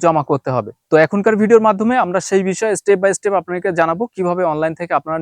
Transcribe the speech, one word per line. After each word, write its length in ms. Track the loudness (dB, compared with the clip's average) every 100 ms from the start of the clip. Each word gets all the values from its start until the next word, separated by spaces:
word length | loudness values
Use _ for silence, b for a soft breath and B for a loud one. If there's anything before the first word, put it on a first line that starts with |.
জমা 200 | 2 0 0
করতে 200 | -4 -2 -4
হবে। 140 | -6 -14 _
তো 40 | 2
এখনকার 300 | 4 2 0 2
ভিডিওর 260 | 4 4 4
মাধ্যমে 260 | 0 0 0
আমরা 160 | 0 -4 -2
সেই 140 | -2 -2
বিষয়ে 240 | -2 -2 -2
step 180 | 0 2
by 100 | 2 0
step 160 | -2 -2
আপনাকে 280 | -4 -6 -4 0
জানাবো, 220 | 0 -2 -6
কিভাবে 280 | -4 -2 0 -2
অনলাইন 200 | -2 -4 -4
থেকে 120 | -4 -4
আপনারা 200 | -2 -6